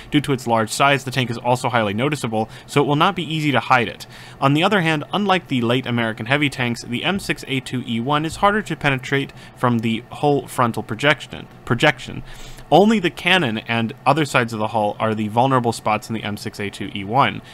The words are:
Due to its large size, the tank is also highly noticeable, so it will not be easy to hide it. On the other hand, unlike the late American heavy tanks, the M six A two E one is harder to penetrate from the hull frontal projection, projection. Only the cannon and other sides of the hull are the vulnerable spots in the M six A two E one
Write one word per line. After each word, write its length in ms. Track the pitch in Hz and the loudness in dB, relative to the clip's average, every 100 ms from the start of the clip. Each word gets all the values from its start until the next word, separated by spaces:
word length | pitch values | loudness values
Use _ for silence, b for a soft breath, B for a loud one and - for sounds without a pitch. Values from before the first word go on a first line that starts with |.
| B | B
Due 100 | 147 | -2
to 100 | 143 | 0
its 140 | 131 120 | -2 0
large 240 | 113 107 | 0 0
size, 340 | - 139 139 | 2 2 2
the 80 | 131 | 0
tank 200 | 131 120 | -4 -4
is 80 | 117 | -2
also 300 | 123 123 127 | 0 0 2
highly 260 | 120 104 101 | 0 0 0
noticeable, 540 | 143 151 120 110 110 B - | -2 -2 -2 -2 -4 B -2
so 160 | 143 | 2
it 40 | 131 | 2
will 80 | 147 | 4
not 200 | 185 185 | 2 0
be 180 | 147 | -4
easy 180 | 160 151 | -2 0
to 80 | 123 | 0
hide 280 | - 127 101 | 2 2 2
it. 180 | - - B B B | -6 -16 B B B
On 140 | 135 | 2
the 100 | 147 | 4
other 180 | 190 208 | 4 2
hand, 240 | 160 151 143 | 2 0 -2
unlike 360 | 175 202 185 - | -2 2 0 0
the 140 | 131 | 0
late 260 | 117 131 120 | 2 0 0
American 400 | 120 113 110 113 | 0 -2 -4 -2
heavy 240 | 147 143 | 0 0
tanks, 320 | - 120 113 | -2 -4 -4
the 200 | - 120 | -6 -4
M 140 | 160 196 | -4 -4
six 260 | - 156 - | -4 -6 -4
A 120 | 135 | -6
two 240 | - 127 113 | -4 -6 -4
E 120 | 113 | -4
one 260 | 123 147 156 | 0 -2 -2
is 120 | - | 0
harder 240 | 202 208 | 2 2
to 140 | - 160 | -2 -2
penetrate 580 | 147 131 131 139 139 - B - | 0 0 0 -2 -2 -10 B 0
from 240 | 123 117 | 2 2
the 240 | 113 110 - | 0 -2 -6
hull 340 | - 147 139 - | -2 2 2 0
frontal 380 | - 120 110 | 0 0 0
projection, 640 | - 107 143 151 - 76 - - - | -6 0 2 2 -2 -14 -16 -16 -2
projection. 560 | 123 151 147 - - - B B B - | 4 4 2 -6 -12 -12 B B B 4
Only 300 | 151 208 220 | 6 6 4
the 100 | 170 | 0
cannon 500 | - 175 185 131 107 | -2 0 2 2 -2
and 340 | - 117 113 - 127 | -2 -2 -2 0 0
other 200 | 147 143 | 2 2
sides 260 | 135 117 | 2 0
of 80 | 110 | -2
the 80 | 107 | -2
hull 300 | 110 104 - | 0 -2 -2
are 160 | 110 110 | -2 -2
the 140 | 107 | 0
vulnerable 420 | 113 135 131 117 | 2 2 2 0
spots 380 | - 110 107 - | -2 -2 -2 -4
in 40 | |
the 100 | 110 | -6
M 120 | 104 101 | -6 -8
six 240 | 107 - | -10 -8
A 100 | 101 | -10
two 220 | - 98 | -8 -10
E 120 | 101 98 | -8 -2
one 360 | 127 117 104 B | 0 0 -2 B